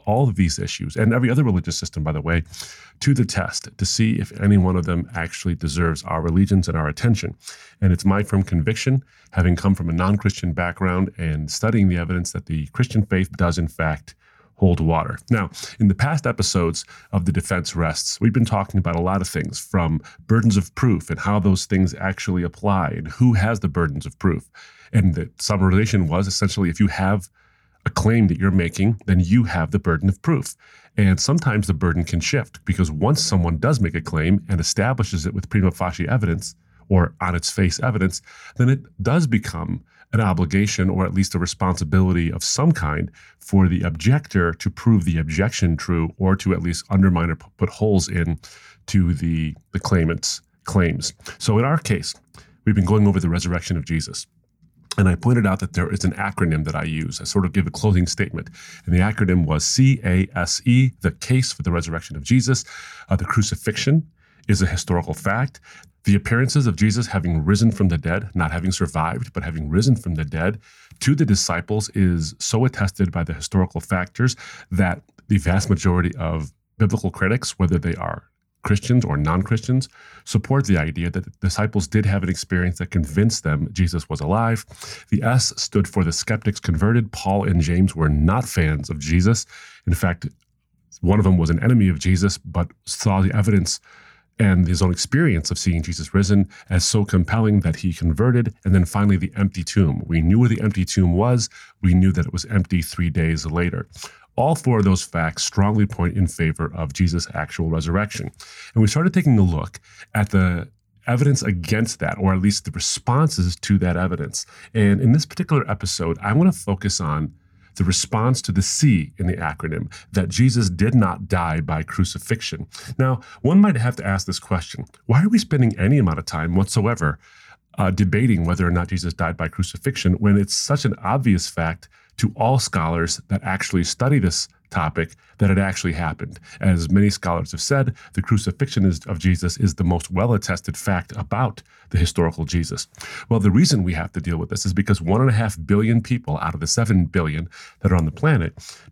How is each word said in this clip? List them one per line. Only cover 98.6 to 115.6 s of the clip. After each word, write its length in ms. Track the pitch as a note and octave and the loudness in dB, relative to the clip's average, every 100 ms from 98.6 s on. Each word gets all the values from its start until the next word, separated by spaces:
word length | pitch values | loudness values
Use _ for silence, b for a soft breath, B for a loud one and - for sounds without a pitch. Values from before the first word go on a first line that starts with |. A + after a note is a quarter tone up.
| F#2+ | 2
And 100 | F#2+ | 2
then 80 | |
finally, 340 | F2 G2+ G2+ F#2 | 2 2 2 2
the 140 | F#2 - | 0 -2
empty 260 | G2 - | -2 -2
tomb. 400 | E2+ G#2 E2 - E2 | -2 2 2 0 -2
We 160 | E2 | 0
knew 180 | E2 G#2+ | 4 4
where 100 | B2 | 4
the 120 | A2 | 2
empty 220 | A2 G2 | 0 0
tomb 300 | F2+ - F2+ | -2 2 2
was. 360 | F2 A#2 B2 G#2+ B B _ | 4 2 2 -2 B B _
We 120 | F#2 | 4
knew 180 | F2+ F#2+ | 6 4
that 140 | E2+ E2 | 2 -2
it 80 | |
was 120 | F#2 - | -4 -2
empty 360 | G#2 E2+ F2+ | -2 0 -2
three 300 | D#2+ - E2+ | -2 -4 -2
days 340 | D2 E2 D#2+ D#2+ | 0 0 -2 -4
later. 420 | D#2+ F2 - - B B B B - | -2 -2 -4 -10 B B B B -2
All 180 | C3+ | 0
four 240 | D#3+ C3 A2+ | 0 2 2
of 80 | G2 | 4
those 160 | F#2 | 2
facts 400 | - F2 D#2+ - | 0 -2 -4 -4
strongly 460 | - - G2+ G#2+ G2+ | -4 0 2 2 0
point 280 | - F2 F#2 | 0 -2 0
in 120 | F2 | 0
favor 440 | - E2 D#2 D#2+ F2 | 0 -2 -2 -6 -6
of 180 | D#2 | -8
Jesus' 340 | C#2 F#2 E2+ - | 0 0 0 -4
actual 380 | E2 D2+ - E2 | -8 -8 -6 -2
resurrection. 580 | D#2+ D#2 F2+ G#2+ - - - B B B A2+ | -2 -2 -2 -2 -6 -10 -12 B B B 2
And 80 | |
we 40 | G#2+ | 2
started 240 | D3 F3+ | 2 0
taking 280 | F#3+ D3+ A2+ | 2 4 4
a 20 | |
look 380 | F#2 D#2+ F2 - B B B | 4 0 -6 -12 B B B
at 160 | - G2+ | -4 0
the 400 | G2 F#2 F2 - _ _ _ - | 2 2 0 -8 _ _ _ -4
evidence 340 | A#2+ C#3+ C#3 | 2 2 2
against 560 | A#2+ F2+ E2 G#2+ A2+ - | 0 -4 -2 0 -2 -4
that, 180 | D#2+ F2+ | -6 0
or 160 | F#2+ F#2+ | 0 2
at 40 | |
least 260 | G2+ G2 - | 2 0 -6
the 40 | |
responses 840 | - - - - B2+ D#3 - F2 - | -6 -6 -4 -2 2 2 0 -2 -2
to 240 | - G2 | 0 2
that 180 | F2+ E2+ | 2 0
evidence. 480 | F2+ F2 C#2+ - - B B A2+ | -2 -4 -6 -10 -12 B B 2
And 260 | G2+ G2+ | 2 4
in 100 | A2 | 4
this 140 | D3 - | 4 0
particular 420 | - F3+ D3 | -8 -2 0